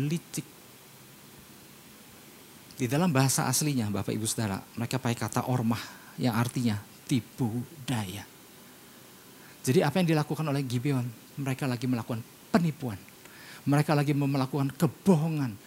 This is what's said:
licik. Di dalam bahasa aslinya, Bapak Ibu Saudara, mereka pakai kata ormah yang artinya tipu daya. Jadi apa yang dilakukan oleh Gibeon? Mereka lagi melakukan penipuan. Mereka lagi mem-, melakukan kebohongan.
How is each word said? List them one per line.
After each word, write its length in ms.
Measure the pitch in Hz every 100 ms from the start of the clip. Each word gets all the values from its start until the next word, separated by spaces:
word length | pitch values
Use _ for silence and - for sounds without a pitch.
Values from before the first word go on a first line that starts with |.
| 143
licik. 320 | 170 - - - - - - - - - - - - - - - - - - - - - - - - -
Di 160 | - 123
dalam 240 | 143 180
bahasa 320 | 131 135 - 131
aslinya, 400 | 127 151 135 104
Bapak 160 | 98 98
Ibu 160 | 110 110
Saudara, 320 | - 107 95 -
mereka 240 | - 117 131
pakai 160 | 120
kata 320 | 120 110 - -
ormah 320 | 127 117 117 - - - -
yang 160 | 127
artinya 480 | 110 120 135 120 104 - - -
tipu 560 | 117 - - 120 120 - 160 131
daya. 400 | 120 98 98 - - - - - - - - - - - - - -
Jadi 160 | - 156
apa 200 | 151 190
yang 60 | 170
dilakukan 320 | 156 147 156
oleh 240 | 160 139 135
Gibeon? 400 | 123 147 131 123 110 - -
Mereka 320 | 135 131 139
lagi 160 | 113 127
melakukan 340 | 120 104 113 - - -
penipuan. 480 | 202 165 - 123 95 - - - - - -
Mereka 320 | 139 143 147
lagi 160 | 147 143
mem-, 160 | 143 139
melakukan 480 | 139 131 147 139
kebohongan. 800 | - 147 - 190 160 165 156 127 98